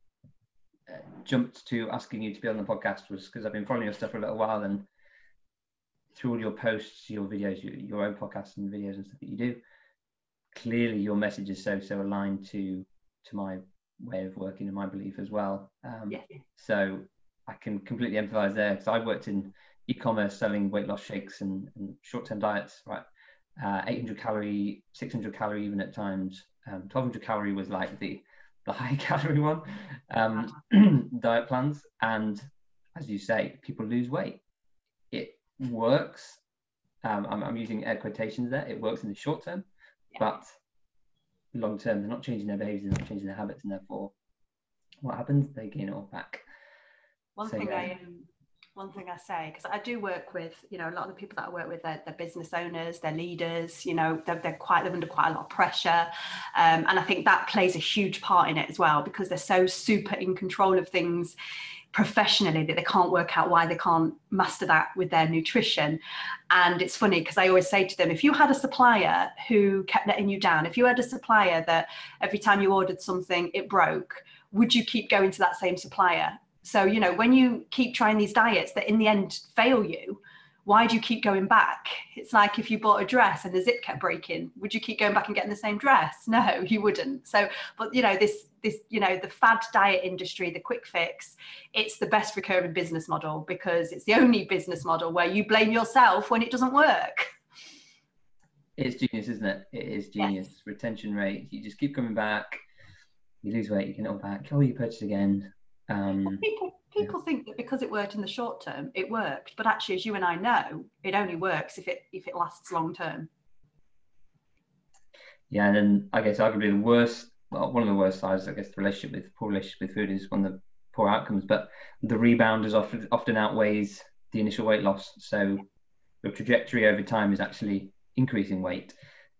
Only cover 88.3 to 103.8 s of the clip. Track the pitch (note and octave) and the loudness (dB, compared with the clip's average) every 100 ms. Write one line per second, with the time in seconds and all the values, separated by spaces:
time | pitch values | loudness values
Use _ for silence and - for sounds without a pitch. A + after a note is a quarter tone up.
88.3 | - - _ G#3+ G#3+ - A3 F#3+ F#3 F#3+ | 2 -12 _ -4 -4 -6 0 2 0 -4
89.3 | - A3+ A3+ - G#3+ G3 F#3 F3+ F3+ F3+ | 4 6 6 2 4 6 4 0 -4 -8
90.3 | - F3 - - D#3+ - F3 E3 - - | -6 -6 -6 -6 -8 -4 -4 -4 -6 -16
91.3 | - - - - G#3+ A3 - F#3+ G#3+ G#3 | -18 -20 -20 -6 -4 -4 -4 2 2 2
92.3 | G3 G3 F#3 F3 F3 E3 E3 D#3+ D#3 D#3 | -6 0 0 0 -2 -4 -4 -4 -4 -4
93.3 | D#3 D#3 F3 F#3 E3+ E3 F#3 - A3+ B3+ | -6 -6 -6 0 0 -2 -4 4 6 8
94.3 | G#3+ - F3+ F3 E3+ E3 E3 E3+ F3 F3 | 6 2 -2 -2 -4 -2 0 0 0 2
95.3 | G3+ G#3 A3 A3 A3+ A3+ C4 A#3 F#3 - | 0 4 4 6 2 4 6 8 6 2
96.3 | A3+ A#3 B3+ B3+ C#4+ D4+ F#3 - - - | 0 0 0 2 6 6 4 0 -4 -6
97.3 | - _ - - - _ _ _ _ _ | -10 _ -20 -20 -20 _ _ _ _ _
98.3 | _ _ _ _ - C3 - B2+ A2 A#2+ | _ _ _ _ -6 -6 -2 -4 -2 -6
99.3 | G#2 G2 G2 - - - G2+ - - G2+ | -4 -4 -4 -8 -10 -8 -8 -8 -4 -2
100.3 | F#2+ F#2+ - G#2+ G#2 A#2 G#2 G#2 G2+ G2 | -2 -8 -16 -14 -8 -8 -6 -6 -2 -2
101.3 | G#2 - G#2 G#2 - C#3+ C#3 A#2 G#2+ G#2+ | -4 -10 -14 -14 -6 -4 -2 -4 -2 -2
102.3 | G#2 - - - _ - - _ _ _ | -4 -6 -14 -18 _ -20 -20 _ _ _
103.3 | _ G#2 A2+ G#2 G2 | _ -6 -4 -2 -2